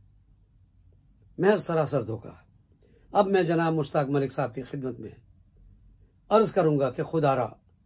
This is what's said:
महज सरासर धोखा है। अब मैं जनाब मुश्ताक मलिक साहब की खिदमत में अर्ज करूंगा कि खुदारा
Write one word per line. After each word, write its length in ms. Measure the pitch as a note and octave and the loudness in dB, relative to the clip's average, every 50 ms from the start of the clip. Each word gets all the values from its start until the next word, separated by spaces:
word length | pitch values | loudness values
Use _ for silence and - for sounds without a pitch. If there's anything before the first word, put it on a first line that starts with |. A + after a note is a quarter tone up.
| _ _ _ _ _ _ _ _ _ _ _ _ _ _ _ _ _ _ - _ _ _ _ _ _ - _ - | _ _ _ _ _ _ _ _ _ _ _ _ _ _ _ _ _ _ -20 _ _ _ _ _ _ -16 _ 0
महज 220 | E3+ G3 G#3+ F#3 | 2 2 2 2
सरासर 440 | D3+ - E3+ D#3+ D3+ C#3 D3 C#3 A2 | 0 -2 -2 -2 -2 0 -2 -4 -4
धोखा 260 | F#2+ A2+ A2 - F#2+ | -4 -6 -10 -10 -14
है। 140 | - - - _ _ _ _ _ _ _ _ _ _ _ _ - - | -20 -20 -20 _ _ _ _ _ _ _ _ _ _ _ _ 0 2
अब 140 | F#3+ G3+ | 2 2
मैं 180 | G3 G3 F#3+ F3+ | 4 2 2 2
जनाब 280 | D#3+ E3+ E3 E3 E3 D#3+ | 2 2 0 0 0 0
मुश्ताक 340 | D#3+ D3 - - D#3+ C#3+ C3 | 0 -2 -2 -2 -2 0 0
मलिक 220 | C#3 C#3+ C#3 C3 - | 0 -2 -2 -2 -2
साहब 200 | - C#3 B2 A#2 | -4 -6 -4 -6
की 80 | C3+ B2+ | -10 -12
खिदमत 360 | - - C#3+ C3 B2+ A2+ - | -10 -10 -8 -8 -8 -8 -10
में 140 | A2 G#2 - - - _ - _ _ _ _ _ - - - - - - - _ _ _ _ _ _ - | -14 -16 -18 -20 -20 _ -20 _ _ _ _ _ -20 -20 -20 -20 -20 -20 -20 _ _ _ _ _ _ 2
अर्ज 200 | G3+ A3 A3 E3 | 4 4 4 4
करूंगा 400 | - G3 E3+ D#3 D3+ C#3+ C#3 B2+ | 2 2 2 2 2 2 0 -2
कि 120 | A#2+ - D3+ | -2 -4 -6
खुदारा 480 | - - E3 D#3 C#3 C3+ B2+ A#2+ G#2+ - - _ _ _ _ _ | -4 -2 0 2 2 2 2 0 -4 -6 -12 _ _ _ _ _